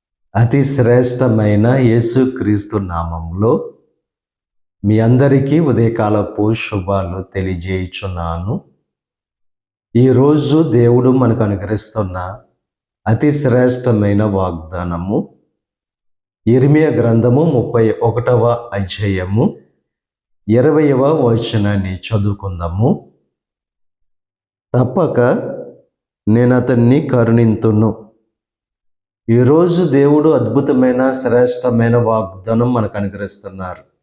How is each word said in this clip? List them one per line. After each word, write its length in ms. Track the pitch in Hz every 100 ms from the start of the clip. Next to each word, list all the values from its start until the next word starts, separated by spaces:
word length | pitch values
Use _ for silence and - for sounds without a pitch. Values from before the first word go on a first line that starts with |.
| _ _ _ 107
అతి 280 | 117 139
శ్రేష్టమైన 1000 | 139 - 117 123 123 - 127 110 107 104 113
యేసుక్రీస్తు 1080 | 135 123 113 113 131 131 - 104 104 - 107
నామములో 960 | 92 85 82 82 82 87 110 160 - - _ _ _ _ _ _ _ _ _ _
మీ 140 | 101 107
అందరికీ 640 | 113 127 143 131 139 151
ఉదయకాలపు 960 | 156 113 117 117 107 104 101 - 104
శుభాలు 800 | 110 - 104 90 98 90 92 92
తెలియజేయుచున్నాను. 1300 | 98 92 90 90 95 90 - 98 87 85 85 87 175 - _ _ _ _ _ _ _ _ _ _ _ _ 117
ఈరోజు 760 | 131 123 143 151 127 151 160
దేవుడు 380 | 117 120 120 123
మనకు 320 | 131 120 107
అనుగ్రహిస్తున్న 960 | 104 95 98 107 - 110 95 90 90 104 _ _ _ _ _ _ -
అతి 260 | 117 147
శ్రేష్టమైన 920 | 143 127 123 127 127 127 107 101 101
వాగ్దానము, 1120 | 107 98 92 85 82 90 87 85 90 120 - _ _ _ _ _ _ _ _ _ _ _ -
ఇర్మియా 440 | 127 139 151 156
గ్రంథము 540 | 123 117 113 120 127
ముప్పై 500 | 165 127 - 120 113 -
ఒకటవ 680 | 117 117 120 123 117 120 -
అధ్యాయము 840 | 101 95 - 101 95 90 104 170 - _ _ _ _ _ _ _ _ -
ఇరవైవ 560 | 117 139 156 147 127 139 160 123
వచనాన్ని 680 | 113 - 113 101 101 95
చదువుకుందాము. 1160 | 92 - 110 101 101 98 87 85 90 123 - - _ _ _ _ _ _ _ _ _ _ _ _ _ _ _ _
"తప్పక 460 | 123 208 - 160 127 123 190 - - - - _ _ _ _ -
నేను 280 | 110 123 127
అతన్ని 520 | 127 120 117 139 147
కరుణింతును." 960 | 123 113 117 117 107 110 107 107 - - _ _ _ _ _ _ _ _ _ _ _ -
ఈరోజు 520 | 117 123 156 180 165
దేవుడు 440 | 170 135 143 151 151
అద్భుతమైన, 840 | 139 107 131 143 131 127 123 131
శ్రేష్టమైన 840 | 262 123 120 123 - 127 117 117 120
వాగ్దానం 800 | 110 110 95 95 101 113 123
మనకు 240 | 123 107 104
అనుగ్రహిస్తున్నారు. 840 | 101 101 101 - 98 95 92 87 - _